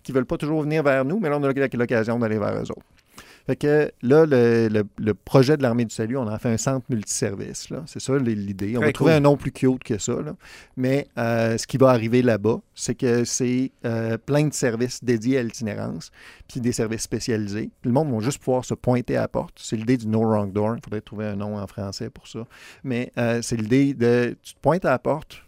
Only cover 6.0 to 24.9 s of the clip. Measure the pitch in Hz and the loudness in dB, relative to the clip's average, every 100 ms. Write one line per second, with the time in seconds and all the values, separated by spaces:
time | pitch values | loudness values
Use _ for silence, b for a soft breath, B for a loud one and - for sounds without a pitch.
6 | 110 135 110 107 123 113 - 135 - 117 | -4 -2 -4 -2 -2 0 0 -2 -4 -6
7 | 101 - 110 98 104 - - 156 165 - | -4 -4 -4 -4 -10 -12 -10 -10 -10 -10
8 | - 139 117 104 101 95 101 120 147 139 | -2 0 0 -2 -4 -6 -4 0 0 2
9 | 147 156 143 143 139 - 131 127 - 110 | 4 6 6 4 -2 0 0 0 -4 -4
10 | - - 147 - B B B - 127 139 | -2 -6 -6 -12 B B B -4 0 0
11 | - - 117 117 113 113 - 127 131 123 | -2 -4 -2 0 0 -2 -4 4 6 6
12 | 113 123 123 107 104 151 _ - - 120 | 4 4 4 2 0 -2 _ -10 -8 -2
13 | 127 120 120 - 123 123 131 _ 120 113 | 0 0 0 -2 0 0 -2 _ -6 -4
14 | 113 113 - 147 151 - 135 113 127 - | -2 -4 0 0 0 0 -2 0 -4 -4
15 | 117 117 113 135 117 - 113 107 113 165 | -2 0 2 0 -2 -6 -6 -6 -8 -10
16 | - B B B - 135 120 120 110 110 | -14 B B B -14 -4 -2 -2 -4 -4
17 | - 117 - 110 101 104 180 _ 123 127 | -6 -6 -2 -2 -2 -6 -8 _ 0 0
18 | 156 110 110 - - 127 123 117 - 123 | 0 -2 -2 -4 -2 -2 -2 -4 0 0
19 | 123 127 110 117 - - - 110 110 131 | 0 -2 -2 -4 -6 -12 -8 -4 0 0
20 | 107 110 110 107 101 101 104 117 - 107 | 0 0 2 2 0 -2 -2 -4 -8 -12
21 | - 104 107 98 104 104 98 - 98 98 | -10 -10 -8 -6 -8 -8 -10 -8 -10 -8
22 | 110 - - 113 117 B B B 135 120 | -12 -14 -16 -14 -14 B B B -6 -4
23 | 123 - 117 117 - 117 107 127 139 123 | -4 -2 -2 -2 -2 -4 2 2 2 2
24 | 117 120 120 - - - 135 175 165 | 4 4 2 -4 -18 -2 0 0 0